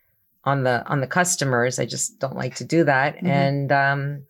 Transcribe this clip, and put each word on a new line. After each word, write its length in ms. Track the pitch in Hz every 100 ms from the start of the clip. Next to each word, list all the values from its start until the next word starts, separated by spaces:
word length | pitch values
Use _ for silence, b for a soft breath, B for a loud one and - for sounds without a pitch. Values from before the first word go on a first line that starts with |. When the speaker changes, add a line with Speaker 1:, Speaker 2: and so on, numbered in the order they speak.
| _ _ _ _
Speaker 1:
on 180 | - 139
the, 220 | 127 120 -
on 120 | 143
the 60 | 131
customers. 720 | 180 180 - 139 123 123 127
I 60 |
just 340 | 123 135 - -
don't 180 | 135 131
like 180 | 131 -
to 80 |
do 180 | 131 160
that. 320 | 147 131 143 -
Speaker 2:
Mm-hmm. 100 | 175
Speaker 1:
And, 460 | 139 139 143 139
um, 500 | 143 139 143 139 143